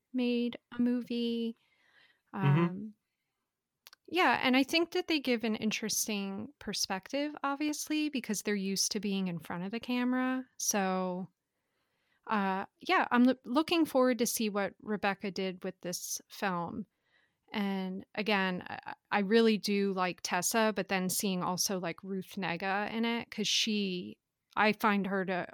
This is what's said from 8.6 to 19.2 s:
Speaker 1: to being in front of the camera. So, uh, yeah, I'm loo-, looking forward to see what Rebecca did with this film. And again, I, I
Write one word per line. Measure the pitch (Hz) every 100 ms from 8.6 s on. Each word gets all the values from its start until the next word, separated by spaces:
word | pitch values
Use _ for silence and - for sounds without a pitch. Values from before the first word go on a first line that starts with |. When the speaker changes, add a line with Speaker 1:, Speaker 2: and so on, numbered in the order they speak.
| 190 190 -
Speaker 1:
to | 214
being | 208 196 185
in | 170
front | - 175
of | 190
the | 226
camera. | 226 247 247 254 254 262 254 -
So, | - 208 190 185 185 180 190 _ _ _ _ _ _ _ _ _ -
uh, | 214 196 190 - _
yeah, | - 359 -
I'm | 240 247
loo-, | 262 -
looking | 254 311 339 302
forward | 269 254 240
to | 233
see | - 214
what | 202 196 -
Rebecca | - 208 208 190 196
did | 180 190 185
with | 190 -
this | 180 175 - - -
film. | - 202 175 165 - - _ _ _ _ _ _
And | 214 202 196 190 190 - -
again, | 208 202 190 180 -
I, | - - - _
I | 208